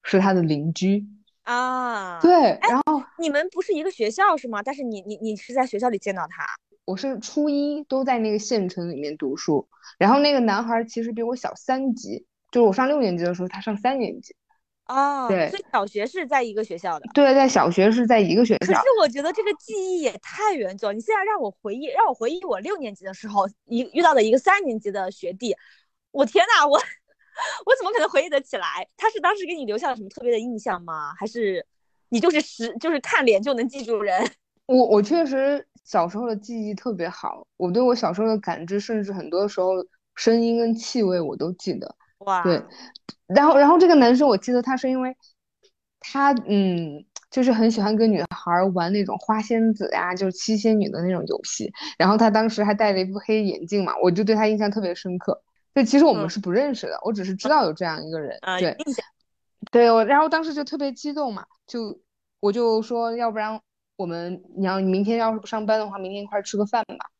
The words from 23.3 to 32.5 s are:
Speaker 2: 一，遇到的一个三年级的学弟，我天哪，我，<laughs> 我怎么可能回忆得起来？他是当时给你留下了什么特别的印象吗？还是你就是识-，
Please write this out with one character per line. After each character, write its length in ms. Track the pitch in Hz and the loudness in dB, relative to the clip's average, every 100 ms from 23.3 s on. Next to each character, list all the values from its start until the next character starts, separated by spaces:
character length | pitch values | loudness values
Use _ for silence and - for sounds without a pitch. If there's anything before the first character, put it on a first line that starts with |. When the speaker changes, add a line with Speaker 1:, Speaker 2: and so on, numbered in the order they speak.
| 202 196 - | -2 -2 -4
Speaker 2:
一， 160 | - 233 240 | -6 -4 -2
遇 80 | 285 | 2
到 100 | 339 | 4
的 100 | 269 | 4
一 80 | 214 | 4
个 60 | 247 | 2
三 260 | 370 403 | 4 2
年 160 | 320 220 | 0 -6
级 120 | 208 | -6
的 180 | 196 190 | -6 -8
学 220 | - 175 | -8 -12
弟， 240 | 190 240 - _ _ _ _ _ | -8 -6 -8 _ _ _ _ _
我 160 | 277 277 | 0 2
天 180 | - 392 | 4 4
哪， 120 | 403 294 | 4 4
我， 100 | 294 | 2
<laughs> 880 | - - _ _ _ - - - | 0 -12 _ _ _ -10 -8 -4
我 80 | - 523 | 0 0
怎 40 | |
么 80 | 381 | 2
可 60 | 453 | 0
能 80 | 311 | 0
回 120 | 277 330 | 0 0
忆 20 | |
得 100 | 277 | -2
起 160 | - 226 | -4 -6
来？ 280 | 165 165 - - | -6 -8 -12 -4
他 100 | 440 | -2
是 100 | 427 | 0
当 140 | 339 | 0
时 120 | 415 349 | 0 -4
给 80 | |
你 100 | 330 | -6
留 140 | 233 214 | -6 -4
下 100 | 285 | -4
了 80 | 220 | -6
什 60 | |
么 60 | 196 | -10
特 100 | - | -6
别 100 | 240 | -2
的 80 | 226 | -2
印 200 | 240 220 | -2 -8
象 240 | 233 175 | -6 -6
吗？ 320 | 170 156 147 160 | -8 -10 -10 -10
还 80 | 214 | -10
是 380 | 233 208 180 - _ _ _ - | -4 -4 -4 -8 _ _ _ -6
你 100 | 233 | 0
就 100 | 339 | 2
是 80 | 302 | 2
识-， 260 | - | -2